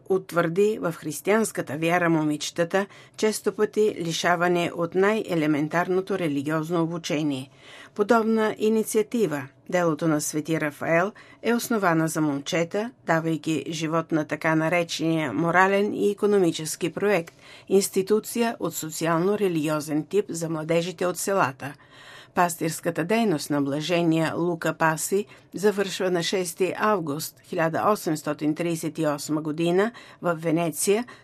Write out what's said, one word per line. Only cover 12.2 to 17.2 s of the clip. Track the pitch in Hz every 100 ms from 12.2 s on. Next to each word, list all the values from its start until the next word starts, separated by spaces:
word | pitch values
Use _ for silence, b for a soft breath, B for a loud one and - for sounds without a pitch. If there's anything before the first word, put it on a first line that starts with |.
момчета, | 156 139 - 165 170 208 233 - -
давайки | 165 160 160 160 156 -
живот | 160 156 165 160
на | 156
така | 151 151 160
наречения | 160 160 175 170 - 160 160 143
морален | 131 170 175 190 196 208
и | - 202
икономически | 202 208 202 170 160 156 - 240
проект, | - 202 185